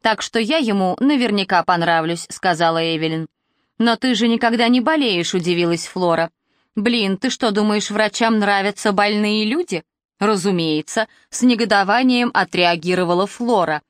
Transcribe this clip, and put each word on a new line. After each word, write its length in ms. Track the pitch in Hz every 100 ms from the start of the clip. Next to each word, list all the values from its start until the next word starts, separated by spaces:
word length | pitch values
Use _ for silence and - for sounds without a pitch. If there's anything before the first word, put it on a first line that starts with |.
«Так 220 | 226 214
что 160 | - 233
я 200 | 220 311
ему 380 | 240 202 185 175
наверняка 600 | 269 294 240 208 190 180
понравлюсь», — 640 | 165 175 165 165 160 170 -
сказала 480 | - 190 160 170 165 165 160
Эвелин. 320 | 160 160 160 _ _ _ _ _
«Но 180 | 226 226
ты 180 | 262
же 140 | 226 233
никогда 400 | 226 233 226 233
не 120 | 247
болеешь», — 540 | 247 320 262 180 170
удивилась 520 | 190 170 175 175 170 -
Флора. 440 | - 180 165 165 _ _ _ _
«Блин, 440 | - 208 240 196 190
ты 100 | 262
что, 220 | - 240
думаешь, 400 | 202 214 208 196
врачам 480 | 208 214 208 226 220
нравятся 540 | 202 202 196 202 214
больные 520 | 196 208 208 208 214
люди?» 380 | 214 277 349 175 - _ _ _
«Разумеется», — 880 | 208 208 180 180 165 151 151 - 220 _ _
с 120 | -
негодованием 880 | 247 233 233 202 190 226 262 247 240
отреагировала 960 | - 185 175 175 175 170 180 175 175 196
Флора. 560 | - 240 226 160 151 _